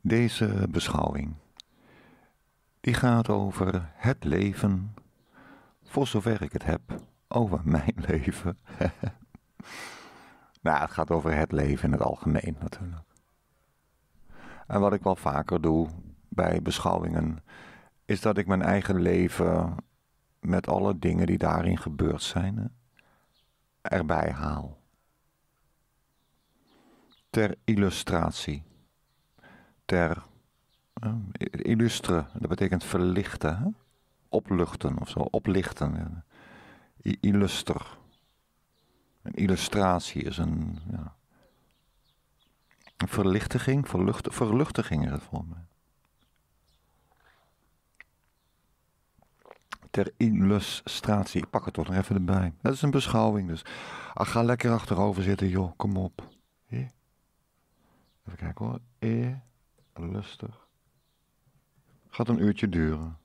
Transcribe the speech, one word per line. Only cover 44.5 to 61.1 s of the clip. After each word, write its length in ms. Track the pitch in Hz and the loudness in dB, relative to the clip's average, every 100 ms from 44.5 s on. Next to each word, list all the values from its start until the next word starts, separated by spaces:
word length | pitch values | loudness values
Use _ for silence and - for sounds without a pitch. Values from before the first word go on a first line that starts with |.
| 117 156 - - 78 | 2 2 -2 -2 -2
is 60 | 73 | -2
het 120 | 73 | -4
volgens 280 | - - 80 | -8 -10 -10
mij. 140 | 85 85 _ _ _ _ _ _ _ _ _ _ _ _ _ _ _ _ _ _ _ _ _ _ _ - _ _ _ _ _ _ _ _ _ _ _ _ _ - - _ - - | -14 -18 _ _ _ _ _ _ _ _ _ _ _ _ _ _ _ _ _ _ _ _ _ _ _ -20 _ _ _ _ _ _ _ _ _ _ _ _ _ -20 -20 _ -20 -4
Ter 220 | - 98 - | -2 -2 2
illustratie, 1300 | 117 98 95 104 - - - - - 104 95 87 | 4 6 4 4 0 -8 -8 -4 0 2 2 -2
ik 80 | 76 | -2
pak 140 | - | -4
het 100 | - | -4
toch 120 | - 78 | -4 0
nog 100 | 92 | 0
even 200 | - 98 | 2 0
erbij. 380 | 90 95 90 78 | 2 2 0 0
Dat 120 | - | -2
is 100 | 135 | 2
een 80 | 147 | 2
beschouwing, 580 | 139 - 113 110 104 90 | 2 2 2 4 2 -2
dus. 160 | 80 - - - - - | -6 -10 -14 -14 -14 -12
Ach, 160 | - 107 | -4 -2
ga 120 | 117 | 2
lekker 300 | 120 123 120 | 2 2 2
achterover 500 | 113 - 90 104 95 | 0 0 2 2 2
zitten, 260 | 92 98 98 | 0 2 2
joh, 240 | 92 90 - | 2 0 -2
kom 200 | 101 95 | -2 -2
op. 320 | 92 - - _ _ _ | -4 -6 -18 _ _ _
Hè? 220 | _ 117 127 _ _ _ _ _ _ _ _ _ _ _ _ _ | _ -8 -8 _ _ _ _ _ _ _ _ _ _ _ _ _
Even 120 | - 87 | -18 -10
kijken 300 | 82 82 113 | -10 -6 -8
hoor. 140 | 120 - _ | -8 -12 _
Illuster. 1600 | 113 117 123 131 - _ _ _ _ - 85 101 98 - 110 - _ _ _ _ _ | -2 -2 -2 -6 -14 _ _ _ _ -12 -8 -8 -8 -12 -14 -14 _ _ _ _ _